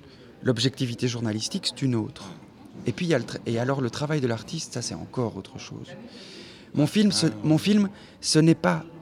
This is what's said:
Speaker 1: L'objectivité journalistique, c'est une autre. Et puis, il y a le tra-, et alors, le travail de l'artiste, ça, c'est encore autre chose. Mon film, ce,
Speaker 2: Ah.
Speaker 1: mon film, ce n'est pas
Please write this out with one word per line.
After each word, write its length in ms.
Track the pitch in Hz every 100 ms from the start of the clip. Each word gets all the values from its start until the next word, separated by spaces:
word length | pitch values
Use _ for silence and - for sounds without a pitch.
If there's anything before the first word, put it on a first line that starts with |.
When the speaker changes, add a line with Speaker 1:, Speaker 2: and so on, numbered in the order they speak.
| - - - -
Speaker 1:
L'objectivité 640 | 117 113 127 - 127 117 123
journalistique, 600 | 120 113 107 - 196 -
c'est 160 | -
une 120 | 135
autre. 300 | 120 107 - - - - - - - -
Et 60 |
puis, 140 | - 175
il 40 |
y 40 |
a 40 | 143
le 60 |
tra-, 160 | 110 - -
et 120 | 117
alors, 200 | 123 139
le 100 | 123
travail 300 | - 147 156
de 60 | 127
l'artiste, 480 | 113 - 165 -
ça, 80 | 123
c'est 120 | 117
encore 420 | 82 - - 113 95
autre 220 | - -
chose. 280 | - - - - - - - - - - -
Mon 140 | 135 147
film, 240 | 208 214
ce, 140 | - 160
Speaker 2:
Ah. 40 | 110
Speaker 1:
mon 140 | 139 156
film, 300 | 190 214 196 - - -
ce 200 | - 160
n'est 160 | 160 160
pas 280 | 180 165 - -